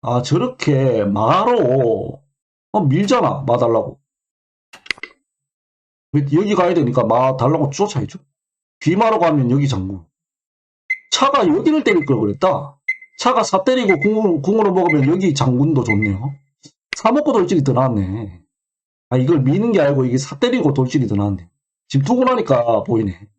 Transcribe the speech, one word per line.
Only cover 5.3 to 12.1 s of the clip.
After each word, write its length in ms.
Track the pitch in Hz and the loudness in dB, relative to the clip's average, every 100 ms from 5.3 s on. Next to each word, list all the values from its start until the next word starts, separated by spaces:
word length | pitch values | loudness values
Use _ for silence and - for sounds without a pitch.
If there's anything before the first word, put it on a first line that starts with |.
| _ _ _ _ _ _ _ _ 147 143 | _ _ _ _ _ _ _ _ -4 0
여기 200 | 151 202 | 0 0
가야 220 | 196 175 175 | 0 2 2
되니까 280 | 123 113 | 0 0
마 320 | 110 113 131 127 | 0 2 0 0
달라고 340 | 123 156 139 | 0 0 -2
쫓아야죠. 480 | 135 202 139 104 - _ _ _ _ _ _ | -2 -4 -2 -8 -12 _ _ _ _ _ _
귀마로 360 | 147 185 226 214 | 0 2 2 2
가면 300 | 170 151 123 | 2 2 2
여기 180 | 135 139 | 2 0
장군. 380 | 110 95 98 85 _ _ _ _ _ _ _ _ - _ | -2 -6 -10 -14 _ _ _ _ _ _ _ _ -12 _
차가 380 | - 269 285 220 | 0 2 2 2
여기를 360 | 320 330 311 | 2 2 2
때릴 220 | 233 190 | 2 0
걸 140 | 139 | 0